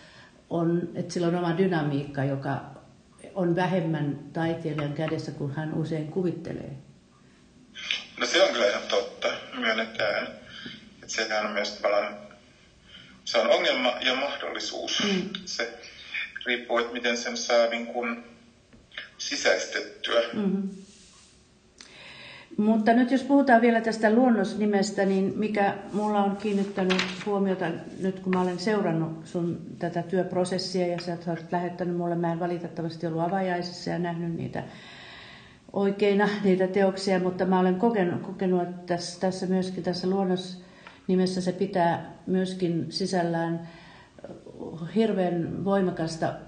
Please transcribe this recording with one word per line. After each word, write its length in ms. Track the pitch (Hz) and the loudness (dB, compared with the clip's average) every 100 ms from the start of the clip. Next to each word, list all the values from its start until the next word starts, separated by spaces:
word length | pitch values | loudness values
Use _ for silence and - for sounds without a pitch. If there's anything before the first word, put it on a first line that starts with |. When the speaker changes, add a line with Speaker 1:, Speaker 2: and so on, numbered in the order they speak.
| - - - - _ | -20 -20 -20 -20 _
Speaker 1:
on, 400 | 170 170 170 - 180 | 0 2 2 -2 -6
että 180 | 175 | -4
sillä 140 | 180 170 | 0 0
on 80 | 175 | 2
oma 220 | 175 170 | 0 2
dynamiikka, 680 | 190 165 147 139 139 - | 2 2 0 -2 -2 -2
joka 540 | 139 135 139 131 - - - - _ - - 196 | -2 -2 -2 -4 -6 -18 -20 -20 _ -20 -10 -2
on 200 | 175 170 | 2 2
vähemmän 640 | 180 185 160 147 143 135 - | 2 2 0 0 -2 -4 -6
taiteilijan 600 | 170 165 165 160 151 143 | -2 -2 -2 -4 -4 -4
kädessä 380 | 147 156 156 - | -2 -2 -2 -6
kuin 200 | 139 147 | -6 -6
hän 220 | 139 156 | -4 -4
usein 340 | 160 156 160 151 | -4 -2 -4 -4
kuvittelee. 640 | 190 180 - - - - 135 - - _ _ - _ - - - - - - - - | -2 -2 -2 -8 -8 -10 -14 -18 -20 _ _ -20 _ -20 -20 -20 -16 -6 -6 -6 -6
Speaker 2:
No 60 | 123 | 2
se 180 | 170 | 6
on 100 | 139 | 6
kyllä 160 | 120 101 | 6 2
ihan 120 | 98 - | 2 0
totta, 380 | 104 98 - 117 - - 127 | 0 0 -4 -4 -4 -8 -2
myönnetään. 680 | 117 110 110 - 107 - - - - - - - - | 0 0 -2 -2 0 0 -4 -10 -16 -16 -14 -16 -20
Että 200 | - - | -20 -6
sehän 320 | - 110 107 107 | -4 0 0 0
on 60 | |
myös 200 | 104 104 | -2 -2
tavallaan, 460 | - 104 101 101 - - - - - - - - - - - - | -2 2 2 0 -8 -16 -20 -20 -20 -20 -20 -20 -20 -20 -14 0
se 120 | - | 2
on 120 | 196 | 6
ongelma 440 | 185 160 131 123 117 | 4 4 2 0 2
ja 140 | 127 123 | 0 0
mahdollisuus. 880 | - - - - - - - - | -2 -4 -6 -6 -8 -6 -4 -2
Speaker 1:
Mm. 260 | 208 185 165 - - | 0 0 -2 -8 -8
Speaker 2:
Se 340 | - 117 - - - - - - - 123 | -6 -6 -8 -18 -18 -10 -8 -8 -8 -4
riippuu, 320 | 123 117 120 | -4 0 0
että 160 | 117 | 0
miten 240 | 123 120 117 | -2 -2 -2
sen 200 | 123 117 | -4 -6
saa 300 | - 117 113 | 2 4 4
niin 200 | 117 120 | 2 -4
kuin 360 | 120 117 - - - - _ _ - _ - - - | -4 -4 -6 -12 -20 -20 _ _ -20 _ -16 -16 -12
sisäistettyä. 1040 | - 143 - - - - - - - 117 117 | -8 0 2 2 0 -6 -8 -10 0 2 2
Speaker 1:
Mm-hmm. 360 | 214 196 196 196 - - - - - - _ _ _ _ _ - - - - - - - - | 0 0 0 -4 -8 -18 -20 -20 -20 -20 _ _ _ _ _ -20 -20 -20 -18 -18 -20 -8 2
Mutta 360 | 214 220 233 | 4 6 6
nyt 180 | 233 247 | 6 6
jos 120 | 262 | 2
puhutaan 380 | - 285 269 226 | 6 6 8 8
vielä 200 | 240 226 | 8 4
tästä 320 | 226 214 214 | 2 2 4
luonnosnimestä, 920 | 226 254 214 185 196 208 202 185 - 196 | 6 6 4 2 0 2 2 2 2 2
niin 280 | 190 196 - | 2 2 0
mikä 420 | 214 214 202 - - | -2 2 0 0 -6
mulla 300 | 196 214 208 | -2 0 2
on 140 | 202 196 | 2 0
kiinnittänyt 680 | 214 202 196 196 185 185 - - 214 | 0 0 0 0 2 2 0 -4 -2
huomiota 400 | 202 196 185 170 165 - - | 0 2 0 -2 -4 -10 -4
nyt, 200 | 190 185 | -4 -2
kun 160 | 185 180 | 0 2
mä 60 | |
olen 180 | 185 180 | 2 0
seurannut 680 | 226 208 185 160 160 - - | 0 2 2 0 -2 -6 -6
sun 340 | 180 170 - - - | -4 -2 -4 -8 -6
tätä 240 | 170 170 | -4 -4
työprosessia 840 | 170 190 180 180 180 185 - 185 175 | -2 -2 0 0 0 -2 -2 -2 0
ja 120 | 175 | -2
sä 180 | 180 170 175 | -4 -6 -4
oot 240 | 165 - | -6 -2
lähettänyt 460 | 175 175 175 175 175 | -2 -2 -4 -4 -2
mulle, 180 | 175 170 | -2 0
mä 160 | 170 | 0
en 80 | 165 | 0
valitettavasti 680 | 175 175 170 - 165 160 170 | -2 -4 -6 -6 -6 -4 -4
ollut 140 | 165 | 0
avajaisissa 680 | 175 190 185 175 180 - 170 | 0 0 0 -2 -4 -8 -6
ja 100 | 170 | -2
nähnyt 360 | 175 170 170 165 | -2 -4 -4 -4
niitä 280 | 127 - - - - - - - - - - - - | -6 -6 -10 -14 -18 -18 -18 -18 -18 -20 -20 -20 -6
oikeina, 560 | 196 196 196 202 202 202 - | 0 0 4 4 6 4 4
niitä 240 | 190 180 185 | 4 4 4
teoksia, 520 | 202 190 190 202 185 | 4 2 2 0 2
mutta 260 | 180 180 185 | 2 0 2
mä 140 | 185 | 4
olen 160 | 185 185 | 4 4
kokenut, 460 | 233 220 175 - | 2 4 0 -2
kokenut, 400 | - 185 190 180 | -6 -2 2 2
että 340 | 175 - - 175 | 0 -6 -4 -4
tässä, 240 | - - | -4 -2
tässä 260 | 190 185 185 | -2 -2 0
myöskin 380 | 185 185 185 | 0 0 -4
tässä 240 | 180 175 185 | -4 -2 0
luonnosnimessä 1300 | 196 185 180 - - - - - - - 185 185 185 | 0 2 0 -4 -12 -16 -20 -20 -10 2 4 4 2
se 100 | 180 | -2
pitää 600 | 175 196 185 170 160 - - - | -2 0 2 2 2 -4 -12 -2
myöskin 580 | 185 185 185 170 165 165 | 0 0 0 0 0 -2
sisällään 800 | - 185 185 170 170 165 170 - - - - - - - - - - - 156 165 214 | -4 -2 0 0 0 -2 -4 -6 -16 -20 -20 -20 -20 -18 -16 -18 -14 -12 -10 -2 2
hirveän 720 | 220 190 180 175 165 165 180 | 2 2 2 0 -2 -2 2
voimakasta 680 | 196 180 - 160 - 165 - | 2 2 0 -4 -2 -4 -4